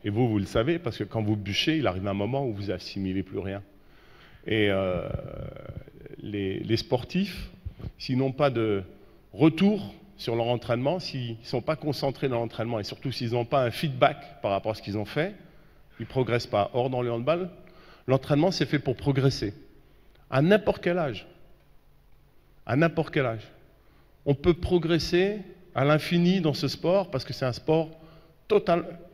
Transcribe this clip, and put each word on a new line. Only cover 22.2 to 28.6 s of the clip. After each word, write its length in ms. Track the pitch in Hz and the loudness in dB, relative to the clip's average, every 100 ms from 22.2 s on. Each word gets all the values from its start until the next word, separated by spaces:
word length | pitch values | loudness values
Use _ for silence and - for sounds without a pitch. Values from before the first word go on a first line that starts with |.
| _ _ - - - | _ _ -20 -14 -2
À 100 | 123 | 2
n'importe 360 | 165 165 160 | 4 2 -2
quel 120 | 156 127 | 0 0
âge. 180 | 113 - - - _ _ - _ _ - | -2 -10 -20 -20 _ _ -20 _ _ 0
On 60 | |
peut 200 | 139 180 | 2 2
progresser 840 | 175 - 180 160 170 - 175 190 208 190 - - - | 2 2 2 2 0 2 2 2 -2 -8 -18 -8 0
à 100 | 139 | 4
l'infini 560 | 151 - 175 175 190 | 4 2 2 4 4
dans 120 | 151 | 2
ce 140 | 135 139 | 0 -2
sport 440 | - 160 190 185 | -2 0 2 0
parce 120 | 135 - | -4 -6
que 80 | |
c'est 120 | - 131 | -4 -4
un 80 | |
sport 380 | 120 - 160 160 - - - - - - | -2 0 2 0 -8 -20 -20 -20 -20 0
total-, 520 | 208 | 2